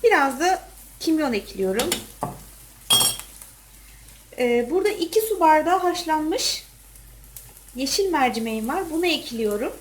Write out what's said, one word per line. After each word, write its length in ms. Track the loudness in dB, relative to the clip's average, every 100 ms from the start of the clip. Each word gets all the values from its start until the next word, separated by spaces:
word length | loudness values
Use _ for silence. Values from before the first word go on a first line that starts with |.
Biraz 360 | 4 4 2 2
da 300 | 0 0 -4 -20 -20 -6
kimyon 340 | 0 0 0
ekliyorum. 560 | -2 -4 -4 -2 0 -2 -4 -8 -10 -10 -10 -20 -20 -20 -20 0 2 2 -4 -14 -20 -20 -20 -20 -20 -20 -20 -20 -20 -20 -2
Ee, 300 | 2 2 2
burada 200 | 0 0
iki 320 | -2 0 0
su 180 | 0 2
bardağı 400 | 6 6 4 2
haşlanmış 840 | 2 -2 -2 -2 0 -2 -2 -4 -10 -20 -20 -20 -20 -20 -20 -20 -20 -20 -16 -6
yeşil 340 | -4 0 0
mercimeğim 580 | 2 0 0 -4 -4 -4
var. 220 | -4 -4
Bunu 160 | -2 0
ekliyorum. 680 | -2 -4 -4 -2 -2 -4 -8